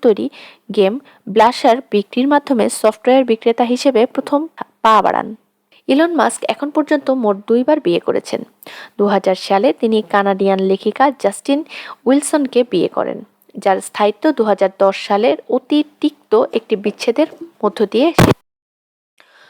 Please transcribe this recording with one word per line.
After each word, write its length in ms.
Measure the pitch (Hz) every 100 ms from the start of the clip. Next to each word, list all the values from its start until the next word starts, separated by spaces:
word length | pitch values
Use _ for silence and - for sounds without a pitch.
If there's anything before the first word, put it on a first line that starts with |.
তৈরি 280 | 254 202 247 - - - - 208
গেম 240 | 190 254 - _ -
ব্লাশার 480 | 202 220 247 262 240 -
বিক্রির 360 | 208 - - 269
মাধ্যমে 420 | 285 294 247 214
সফটওয়্যার 560 | - 214 220 254 262 247
বিক্রেতা 380 | 226 233 233
হিসেবে 420 | 233 247 285 240 247
প্রথম 420 | - - 285 320 - - _
পা 200 | 220 214
বাড়ান। 340 | - - - 220 _ _ _ _ -
ইলন 280 | 269 339 320
মাস্ক 280 | 233 - -
এখন 220 | - 285
পর্যন্ত 420 | 311 294 302 277
মোট 260 | 262 214 196 -
দুইবার 320 | 233 254 302
বিয়ে 200 | 180 170
করেছেন। 440 | - - - - - _ - - - -
দুহাজার 380 | 202 196 190 185
সালে 380 | - 196 254
তিনি 280 | - 226 220
কানাডিয়ান 580 | 214 202 196 190 196 190
লেখিকা 520 | 190 196 214 - 277 254
জাস্টিন 440 | 202 - - 285 320 - - - -
উইলসনকে 580 | 277 - 311 262 240 247
বিয়ে 160 | 175 -
করেন, 360 | - - - - _ _ -
যার 240 | 202 190
স্থায়িত্ব 500 | - - 208 208 311
দুহাজার 380 | 269 214 196 190 -
দশ 180 | 196 196
সালের 400 | - 202 240 - -
অতি 340 | 254 - 294 294 _
তিক্ত 420 | 294 - - 214 -
একটি 220 | 226 - 208
বিচ্ছেদের 520 | 208 - - 233 320 - 339 _ 208
মধ্য 200 | - 202
দিয়ে 280 | 220 311
শেষ। 220 | - - - _ _ _ _ _ _ _ _ _ _